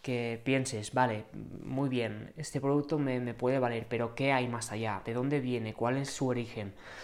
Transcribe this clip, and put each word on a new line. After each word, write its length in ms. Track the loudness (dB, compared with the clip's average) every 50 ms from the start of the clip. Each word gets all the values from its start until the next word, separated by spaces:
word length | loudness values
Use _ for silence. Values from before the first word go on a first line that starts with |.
| -6
que 380 | -2 -2 0 0 -2 -2 -2 0
pienses, 480 | 2 2 2 2 0 -2 -4 -4 0 4
"Vale, 320 | 4 4 4 4 -2 -4 -8 -12 -12 -12 -10 -10 -10 -8
muy 240 | -4 -2 0 0 2
bien, 460 | 2 0 0 0 -2 -6 -10 -12 -10
este 240 | -10 -8 -4 -4 0
producto 380 | 2 4 4 4 2 2 2 2
me, 200 | 2 2 2 0
me 120 | 0 -2 -2
puede 260 | 0 2 2 4 4
valer, 280 | 4 2 0 -2 -2 -2
pero 260 | 0 0 0 0 0
¿qué 180 | 0 2 4 4
hay 140 | 4 2 0
más 240 | -2 -4 -4 -4 -4
allá? 280 | -2 -2 0 -2 -2 -2
¿De 80 | -2 -2
dónde 260 | 0 0 2 2 2
viene? 320 | 2 2 0 0 -2 -2 -2
¿Cuál 240 | 0 0 2 2
es 140 | 2 0 -2
su 180 | -2 0 0 2
origen? 460 | 2 0 -2 -4 -6 -6 -6 -6 -8 -12 -14 -16 -14 -14